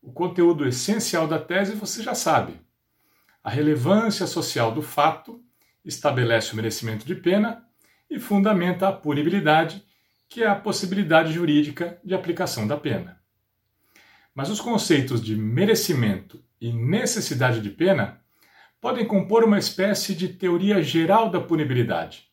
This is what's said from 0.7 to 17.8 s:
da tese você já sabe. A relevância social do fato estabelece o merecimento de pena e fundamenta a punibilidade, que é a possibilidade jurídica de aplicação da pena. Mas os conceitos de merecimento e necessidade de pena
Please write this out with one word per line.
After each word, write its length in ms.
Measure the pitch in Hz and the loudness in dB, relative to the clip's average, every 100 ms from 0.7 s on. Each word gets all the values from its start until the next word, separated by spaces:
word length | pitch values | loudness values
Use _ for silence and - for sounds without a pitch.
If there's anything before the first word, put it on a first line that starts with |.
| 120 - 214 - 170 156 | -2 -2 -2 0 -2 0
da 120 | 156 | -2
tese 340 | - 180 196 | -2 -2 0
você 300 | 214 202 - | -4 -8 -8
já 100 | 220 | -6
sabe. 480 | - - 131 92 82 _ _ _ _ _ _ _ _ | -4 2 2 0 -10 _ _ _ _ _ _ _ _
A 60 | - | -6
relevância 760 | 120 151 151 127 202 226 - 175 | 0 0 2 2 2 2 -2 -4
social 440 | - 156 - 117 | -4 -4 -2 -2
do 120 | - | -2
fato 600 | 151 - 147 - - - _ _ _ _ | -6 2 2 2 -14 -20 _ _ _ _
estabelece 680 | - - 147 127 120 113 - | -14 -2 -2 2 2 2 0
o 20 | 110 | -4
merecimento 480 | 110 107 113 110 | -4 -4 -8 -8
de 120 | 131 180 | -8 -4
pena 520 | 175 196 226 226 _ _ _ _ _ | 0 2 2 -2 _ _ _ _ _
e 120 | 294 | -12
fundamenta 680 | - 202 202 202 175 175 190 | -2 2 4 2 0 0 0
a 60 | |
punibilidade, 920 | 190 151 143 151 196 156 156 160 196 _ _ _ _ _ | -2 -4 -2 0 0 2 2 2 -6 _ _ _ _ _
que 140 | - | -2
é 60 | 220 | 0
a 80 | 196 | 0
possibilidade 760 | 208 190 185 190 175 160 160 | -2 -4 -2 -2 4 4 4
jurídica 680 | 160 175 147 147 - 175 - | -2 2 2 2 -2 -8 -8
de 120 | 185 185 | -6 -6
aplicação 520 | - 170 180 - 107 | -4 -4 -4 -4 -4
da 80 | 147 | -2
pena. 460 | 143 104 87 - _ _ _ _ _ _ _ _ _ _ _ | -4 -6 -6 -18 _ _ _ _ _ _ _ _ _ _ _
Mas 160 | - 143 | -8 -6
os 100 | 208 | -6
conceitos 600 | 233 226 - 151 131 120 | -2 -2 2 2 2 -2
de 140 | 104 107 | -2 -4
merecimento 1080 | 107 123 202 220 - 143 110 95 - - _ _ | -2 2 4 2 2 0 0 0 -6 -20 _ _
e 140 | 117 | -6
necessidade 880 | 117 120 202 254 220 - 131 127 113 | -2 0 0 0 -4 -4 0 0 0
de 80 | 101 | -4
pena 500 | - | 0